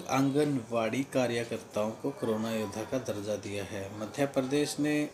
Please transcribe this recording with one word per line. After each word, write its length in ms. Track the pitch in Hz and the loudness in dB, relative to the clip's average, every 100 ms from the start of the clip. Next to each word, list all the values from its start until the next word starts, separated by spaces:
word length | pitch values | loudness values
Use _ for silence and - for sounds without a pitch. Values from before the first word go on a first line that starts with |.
| - | 4
आंगनवाड़ी 920 | 135 139 139 147 135 107 117 110 120 | 2 4 4 4 2 0 0 2 0
कार्यकर्ताओं 880 | 139 135 123 117 117 113 - 107 107 | 0 2 2 2 -2 -4 -4 0 0
को 200 | 110 139 | 0 -4
कोरोना 440 | 139 117 110 113 110 | -2 0 0 0 -2
योद्धा 280 | 107 101 | -2 -4
का 140 | 107 131 | -4 -2
दर्जा 380 | 123 104 101 101 | -2 -4 -2 -2
दिया 280 | 101 101 | -2 -4
है? 360 | 95 104 98 107 | -4 -6 -6 -6
मध्य 260 | 107 - 139 | -6 0 2
प्रदेश 540 | 139 131 143 143 - | 2 2 2 2 2
ने, 300 | 147 151 147 | 2 2 0